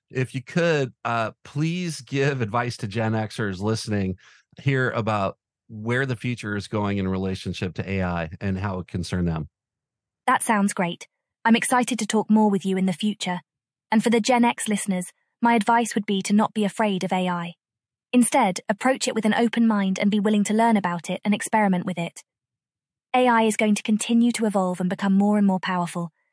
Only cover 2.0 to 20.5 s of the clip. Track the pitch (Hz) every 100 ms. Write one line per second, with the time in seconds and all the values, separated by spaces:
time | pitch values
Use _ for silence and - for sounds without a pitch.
2 | 123 139 143 131 110 120 123 - 107 110
3 | 110 110 107 - 107 92 104 110 - 104
4 | 95 92 _ _ _ - 139 135 127 -
5 | 110 107 98 - _ _ _ 110 110 123
6 | 135 120 127 120 107 104 - 107 101 98
7 | 95 95 95 95 95 85 92 - 87 98
8 | 90 87 80 90 101 95 104 92 87 92
9 | 82 90 85 80 73 _ _ _ _ _
10 | _ _ - 247 - 214 202 - 175 175
11 | - _ _ _ 226 226 - 247 240 233
12 | 208 214 - 220 214 196 190 190 190 170
13 | 208 196 180 180 - _ _ _ _ 220
14 | 233 233 214 240 233 - - 202 - 185
15 | 180 - _ _ 233 233 214 233 233 226
16 | 202 196 - 208 - - 202 - 220 190
17 | 180 185 185 175 170 - _ _ _ _
18 | _ 254 233 285 208 180 - 202 262 269
19 | - 220 214 214 240 233 226 208 190 190
20 | 208 214 208 214 196